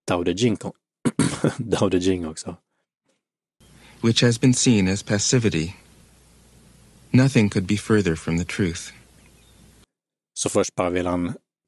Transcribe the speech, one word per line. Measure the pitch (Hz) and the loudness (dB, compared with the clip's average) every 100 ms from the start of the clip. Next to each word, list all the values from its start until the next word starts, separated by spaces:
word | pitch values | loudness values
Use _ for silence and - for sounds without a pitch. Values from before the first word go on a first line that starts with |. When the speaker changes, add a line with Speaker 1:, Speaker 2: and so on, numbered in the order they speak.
| - | -4
Speaker 1:
Tao | 87 | -2
Te | 87 90 | 0 0
Ching, | 120 98 | 0 0
<clears throat> | - - _ _ - - - - - - 117 | -6 -14 _ _ -4 -2 -4 -2 -2 -2 -4
Tao | - 98 | 0 2
Te | 92 | 2
Ching | 90 92 80 | 0 -2 -4
också. | 80 - 85 _ _ _ _ _ _ _ _ _ _ - - - - | -10 -14 -16 _ _ _ _ _ _ _ _ _ _ -20 -20 -20 -4
Speaker 2:
Which | 117 117 | -2 2
has | 123 117 | 2 4
been | 131 | 2
seen | 123 131 107 92 | 4 4 4 2
as | 98 | -2
passivity. | - 104 - 127 110 80 85 - - - - _ _ _ _ - - - - - - | -2 -2 0 0 0 -2 -4 -8 -20 -20 -20 _ _ _ _ -20 -20 -20 -20 -20 0
Nothing | 127 135 123 101 | 4 4 4 2
could | 104 90 | 0 -2
be | 104 | -2
further | - 107 90 80 | 2 2 2 -2
from | - 82 | -2 -2
the | 87 | -2
truth. | - 92 87 - - - _ - _ _ _ - _ _ _ _ _ _ | -2 -2 -4 -12 -20 -20 _ -20 _ _ _ -20 _ _ _ _ _ _
Speaker 1:
Så | - - | -8 -2
först | 107 92 - | 0 -2 -2
bara | 87 | -2
vill | 90 90 | 0 0
han | 90 87 82 _ _ | -2 -4 -8 _ _